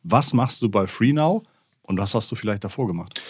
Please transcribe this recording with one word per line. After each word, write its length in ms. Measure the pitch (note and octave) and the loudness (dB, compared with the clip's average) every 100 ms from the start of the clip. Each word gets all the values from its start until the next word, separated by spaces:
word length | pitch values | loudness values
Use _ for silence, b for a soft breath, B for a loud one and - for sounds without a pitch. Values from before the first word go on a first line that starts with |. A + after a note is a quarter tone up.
was 300 | - A#2+ - | 0 2 4
machst 280 | A#2+ A#2 - | 2 2 0
du 80 | A2+ | 0
bei 180 | G2+ F#2+ | 0 0
Freenow 560 | - A#2+ D3+ D#3 G#3+ - _ _ _ | 0 2 4 2 0 -4 _ _ _
und 140 | - F#2+ | -6 -2
was 160 | G2+ | 0
hast 160 | A2+ - | 0 0
du 40 | A#2 | -2
vielleicht 300 | G#2+ G#2 G2+ | -4 -4 -6
davor 220 | - A2+ | -4 -4
gemacht? 340 | E2+ E2+ - B | -4 -8 -10 B